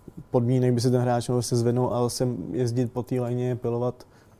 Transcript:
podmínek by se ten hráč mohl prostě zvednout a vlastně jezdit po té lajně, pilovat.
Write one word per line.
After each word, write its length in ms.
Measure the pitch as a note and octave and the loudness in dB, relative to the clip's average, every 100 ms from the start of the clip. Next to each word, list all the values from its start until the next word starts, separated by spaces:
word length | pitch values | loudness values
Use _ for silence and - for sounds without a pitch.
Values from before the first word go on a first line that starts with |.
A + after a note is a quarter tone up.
| - - - | -20 -20 -2
podmínek 440 | B2+ A#2+ B2+ B2 | 0 2 4 4
by 60 | A#2+ | 2
se 100 | B2 | 2
ten 100 | B2 | 2
hráč 280 | B2 A#2+ - | 2 0 0
mohl 80 | B2 | -2
prostě 200 | A#2 A#2+ | 0 2
zvednout 340 | A#2 B2 B2 | 2 2 0
a 80 | A#2+ | 0
vlastně 260 | A#2+ - B2+ A#2+ - | -2 0 -2 -4 -4
jezdit 400 | G2+ B2 A#2+ A#2+ | -2 0 0 -2
po 100 | B2+ | -4
té 180 | A#2 B2+ | -4 -4
lajně, 360 | A#2+ B2 B2+ A#2+ | -2 -2 -2 -4
pilovat. 500 | A#2+ A#2+ B2 - - - - - | -4 -2 -2 -6 -14 -20 -20 -20